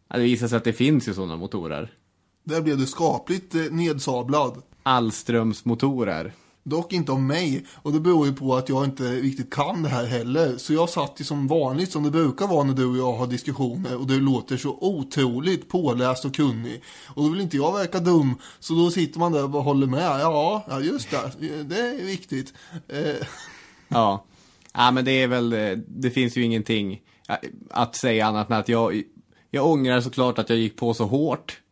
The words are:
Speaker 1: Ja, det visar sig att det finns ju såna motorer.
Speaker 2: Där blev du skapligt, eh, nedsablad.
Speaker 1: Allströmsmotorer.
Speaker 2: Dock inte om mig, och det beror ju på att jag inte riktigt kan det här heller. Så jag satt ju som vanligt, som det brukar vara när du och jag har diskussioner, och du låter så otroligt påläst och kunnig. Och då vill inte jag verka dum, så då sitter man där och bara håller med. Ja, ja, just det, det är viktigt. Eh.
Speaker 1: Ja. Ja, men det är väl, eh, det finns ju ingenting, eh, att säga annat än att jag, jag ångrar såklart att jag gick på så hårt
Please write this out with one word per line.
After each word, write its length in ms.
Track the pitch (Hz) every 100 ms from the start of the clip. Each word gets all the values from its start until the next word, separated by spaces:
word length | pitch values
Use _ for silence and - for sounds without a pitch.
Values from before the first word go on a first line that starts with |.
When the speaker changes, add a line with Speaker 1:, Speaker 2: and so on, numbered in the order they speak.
| _
Speaker 1:
Ja, 80 | 123
det 60 |
visar 240 | 120 117 120
sig 100 | 117
att 60 |
det 100 | 117
finns 340 | 113 131 151 113
ju 60 |
såna 220 | 95 92 82
motorer. 560 | 92 104 82 73 101 - _ _ _ _
Speaker 2:
Där 180 | - 156
blev 160 | 156 139
du 80 | 135
skapligt, 680 | - 165 123 - 185 185 165
eh, 60 |
nedsablad. 1000 | 156 165 170 147 143 123 123 147 131 113 - _
Speaker 1:
Allströmsmotorer. 1500 | 135 127 113 - - 117 113 104 117 117 139 131 104 80 80 - _ _
Speaker 2:
Dock 300 | - 156 170
inte 180 | 180 139
om 160 | 135 135
mig, 380 | 160 175 135 - -
och 180 | -
det 60 | 151
beror 280 | 170 170 143
ju 60 |
på 220 | 139 135 127
att 140 | 131
jag 160 | 135 139
inte 180 | 135
riktigt 500 | 127 127 135 135 123
kan 300 | - 147 170
det 60 | 151
här 160 | 123 120
heller. 520 | 123 117 143 156 123
Så 160 | -
jag 160 | 156 170
satt 300 | 170 139 -
ju 40 | 147
som 220 | 147 135
vanligt, 440 | 160 131 135 185
som 120 | 156
det 80 | 147
brukar 360 | 160 156 131 202
vara 160 | 160
när 100 | 139
du 120 | 131 127
och 120 | 127
jag 160 | 127
har 140 | 117 123
diskussioner, 680 | 123 - 131 127 120 185 123
och 100 | 131
du 120 | 135
låter 380 | 139 123 - 127
så 200 | 143 -
otroligt 880 | 185 180 135 151 131 120 165 180 -
påläst 560 | 185 147 120 127 127 139
och 100 | 135
kunnig. 480 | 147 113 117 120 - - -
Och 160 | 139
då 60 | 147
vill 120 | 180
inte 160 | 190 139
jag 160 | 151
verka 260 | 202 185 185
dum, 360 | 175 170 135 120 - -
så 140 | -
då 180 | 165 175
sitter 280 | 175 151 160
man 120 | 143
där 120 | 143
och 60 | 139
bara 140 | 143
håller 240 | 139 139 135
med. 320 | 131 175 139
Ja, 440 | 160 151 160 214 -
ja, 100 | 135
just 320 | 147 285 -
det, 520 | 143 123 135 156 147
det 160 | 143 185
är 260 | 240 269 185
viktigt. 480 | 196 - 135 131 - - 170 -
Eh. 400 | 139 151 143 - - - - - - _
Speaker 1:
Ja. 380 | 120 110 98 - _ _ _ -
Ja, 180 | - 123
men 140 | 127 131
det 60 |
är 160 | 131 127
väl, 260 | 123 120
eh, 180 | 113 107 95 -
det 220 | - 127
finns 280 | 123 123 123
ju 60 |
ingenting, 580 | 117 113 104 110 101 101 _ _ -
eh, 60 | - - - -
att 260 | - 120 -
säga 320 | 127 110 107
annat 220 | 107 104
än 80 | 113
att 120 | 104
jag, 320 | 117 113 101 - - _ _ _
jag 180 | 139 147
ångrar 340 | 151 127 123
såklart 380 | 120 123 127 117
att 100 | 110
jag 80 | 117
gick 180 | 110 -
på 160 | 120
så 120 | 113 107
hårt 560 | 135 156 131 - - _